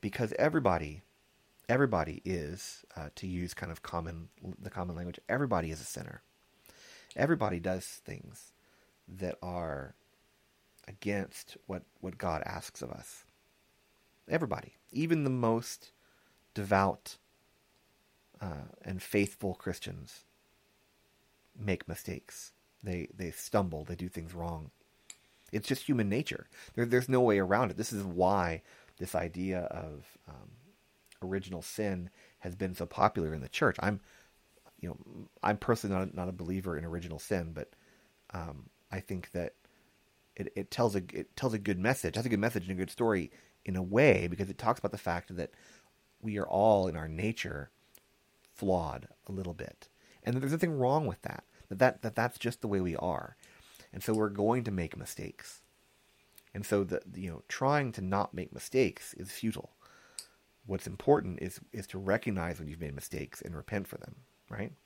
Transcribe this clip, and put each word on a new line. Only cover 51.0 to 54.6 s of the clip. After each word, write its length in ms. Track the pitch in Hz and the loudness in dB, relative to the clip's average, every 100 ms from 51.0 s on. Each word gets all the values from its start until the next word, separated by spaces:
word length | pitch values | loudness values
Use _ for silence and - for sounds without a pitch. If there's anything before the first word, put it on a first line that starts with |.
| 147 | 2
with 160 | - | -2
that. 220 | - - - - - | -6 -8 -12 -20 -10
That, 80 | 98 | 6
that, 240 | 127 - | 6 6
that 140 | 113 107 | -4 0
that's 240 | 117 - | 0 0
just 220 | 123 - | -4 -2
the 60 | 113 | 0
way 140 | 98 | 2
we 140 | 90 80 | 2 2
are, 400 | 90 82 - - - - - - - | 0 -2 -4 -14 -20 -20 -20 -20 -14
and 80 | - | -8
so 120 | - | 0
we're 160 | 107 107 | 4 4
going 340 | 101 104 123 | 4 2 4